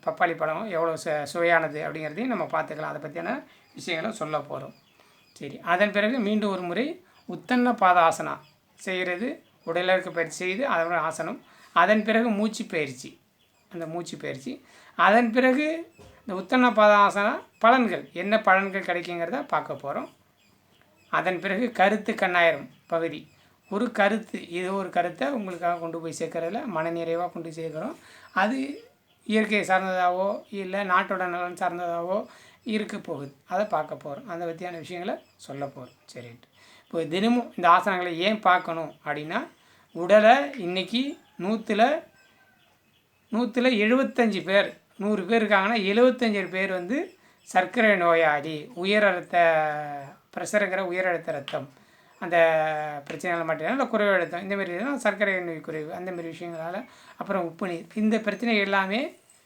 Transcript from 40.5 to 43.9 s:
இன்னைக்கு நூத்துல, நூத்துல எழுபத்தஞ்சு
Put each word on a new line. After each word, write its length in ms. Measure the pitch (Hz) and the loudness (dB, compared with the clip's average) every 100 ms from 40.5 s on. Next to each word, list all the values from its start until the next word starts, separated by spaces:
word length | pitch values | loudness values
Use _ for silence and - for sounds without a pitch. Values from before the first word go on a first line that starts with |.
| 262 175 | -6 -4
இன்னைக்கு 360 | 185 185 233 277 330 _ - | -4 -2 -2 -4 -8 _ -8
நூத்துல, 380 | 175 220 220 208 240 320 - _ _ _ _ _ _ _ _ _ _ _ _ | -4 -4 -2 2 2 2 -6 _ _ _ _ _ _ _ _ _ _ _ _
நூத்துல 380 | 220 247 254 254 226 | -2 -2 0 2 2
எழுபத்தஞ்சு 580 | 214 | 4